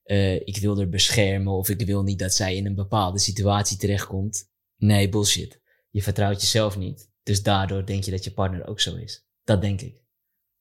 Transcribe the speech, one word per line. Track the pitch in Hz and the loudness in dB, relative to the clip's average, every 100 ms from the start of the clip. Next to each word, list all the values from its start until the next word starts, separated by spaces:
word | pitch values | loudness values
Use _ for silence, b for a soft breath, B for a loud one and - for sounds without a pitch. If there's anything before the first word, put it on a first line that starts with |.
eh, | - 101 98 92 | -2 0 2 0
ik | - 101 | -4 -2
wil | 101 101 | 0 0
haar | 95 | 0
beschermen | 95 - 123 98 98 95 | 2 2 4 2 2 0
of | 95 92 | 0 -2
ik | 98 92 | -2 0
wil | 98 | 0
niet | 98 98 | 0 -2
dat | 92 | 0
zij | - 95 92 | 0 0 -2
in | 101 | -2
een | 98 | -4
bepaalde | 98 110 92 98 | 0 0 0 0
situatie | - 95 101 101 104 95 | -2 0 2 2 0 -2
terechtkomt. | 101 101 - 95 98 - - _ _ - | 0 0 -2 -4 -4 -6 -12 _ _ 0
Nee, | 104 104 95 | 4 4 4
bullshit. | 104 104 87 - - _ _ _ | 2 2 0 -2 -14 _ _ _
Je | 101 | -4
vertrouwt | 95 95 101 101 | -2 2 2 2
jezelf | - 113 107 98 | 2 2 2 -2
niet. | 92 - - _ | -6 -8 -16 _
Dus | - 98 | 0 0
daardoor | 104 98 95 98 95 | 2 2 2 -2 -2
denk | 98 | -2
je | 95 | -2
dat | 92 | -4
je | - | -6
partner | 101 95 90 - | -2 -2 -2 -6
ook | 90 | -4
zo | - 87 | -4 -4
is. | 92 - _ _ | -12 -14 _ _
Dat | - 104 | 0 2
denk | 101 98 | 2 -4
ik. | - - _ _ _ _ _ _ | -6 -16 _ _ _ _ _ _